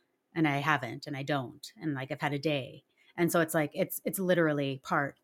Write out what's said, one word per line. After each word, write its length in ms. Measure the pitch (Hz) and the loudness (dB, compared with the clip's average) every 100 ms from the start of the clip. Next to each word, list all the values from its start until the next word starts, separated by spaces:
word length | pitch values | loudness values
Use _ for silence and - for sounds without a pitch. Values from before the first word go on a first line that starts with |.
| _ _ _ 165 | _ _ _ 0
and 120 | 156 | 2
I 100 | 139 | 2
haven't, 500 | 143 147 120 143 151 | 2 2 0 -10 -10
and 100 | 139 | -8
I 60 | |
don't. 420 | 135 143 120 - - - | -2 -2 -4 -12 -20 -8
And, 140 | 156 139 | -4 -4
like, 160 | 135 | -4
I've 100 | 143 | -2
had 120 | 151 | -2
a 60 | 143 | 0
day." 440 | 156 143 123 - _ _ _ - | 0 -2 -4 -14 _ _ _ 0
And 140 | 170 | 2
so 100 | 175 | 2
it's 120 | 160 165 | 2 0
like, 160 | 147 | -2
it's, 260 | 190 180 - 226 | -2 -4 -2 -6
it's 140 | - | -2
literally 600 | 180 175 160 147 139 131 | 2 4 4 2 -2 -4
part 360 | - 160 139 - | -2 0 0 -4